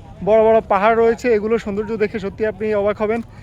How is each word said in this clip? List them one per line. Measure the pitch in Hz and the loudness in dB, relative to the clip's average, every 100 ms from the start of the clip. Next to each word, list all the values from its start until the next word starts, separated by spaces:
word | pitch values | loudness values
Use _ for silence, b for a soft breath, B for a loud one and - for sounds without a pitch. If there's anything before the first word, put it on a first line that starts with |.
| - - | -20 -8
বড় | 175 220 | 2 4
বড় | 220 220 | 6 4
পাহাড় | 220 196 214 226 | 2 2 2 4
রয়েছে, | 226 233 247 | 2 0 0
এগুলোর | 214 214 226 | 0 0 -2
সৌন্দর্য | 214 202 214 220 | -4 -6 -6 -4
দেখে | 208 220 | -4 -4
সত্যি | 196 190 214 | -8 -6 -6
আপনি | 208 214 | -4 -4
অবাক | 208 202 202 | -2 -2 -2
হবেন | 214 233 - B | -4 -4 -8 B